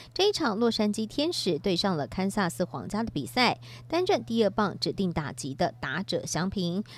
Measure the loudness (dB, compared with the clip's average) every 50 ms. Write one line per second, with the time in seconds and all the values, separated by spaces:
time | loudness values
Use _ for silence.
0 | -18 -12 0 2 2 2 4 2 0 0 2 4 2 2 4 2 2 0 2 0
1 | -4 -4 -2 0 0 0 0 0 0 0 0 2 2 0 2 2 2 2 2 0
2 | -2 -4 -2 -2 0 0 2 2 0 0 0 -2 -2 -2 -2 -8 -8 -4 -4 -4
3 | -4 -2 -4 -4 -6 -2 0 2 4 4 2 0 -6 -18 -18 -16 -8 -2 0 0
4 | 4 4 2 2 2 0 2 4 4 4 4 2 0 0 0 -2 -2 -4 0 0
5 | 0 0 0 -2 -4 -4 -6 -6 -6 -6 -2 0 0 0 0 -4 -6 -4 -4 -4
6 | -2 -2 -2 -2 -2 -2 -2 0 0 0 0 -2 -2 0 0 -2 -4 -6 -10